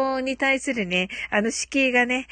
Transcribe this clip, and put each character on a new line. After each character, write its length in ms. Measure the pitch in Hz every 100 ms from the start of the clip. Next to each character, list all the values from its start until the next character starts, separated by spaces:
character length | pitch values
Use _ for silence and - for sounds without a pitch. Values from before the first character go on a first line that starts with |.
| 269 262
に 160 | 262 262
対 220 | 269 269
す 140 | -
る 120 | 240 180
ね、 240 | 180 185 - -
あ 120 | 208
の、 100 | 226
敷 380 | - - 277 262
居 20 |
が 140 | 247 240
ね、 220 | 254 -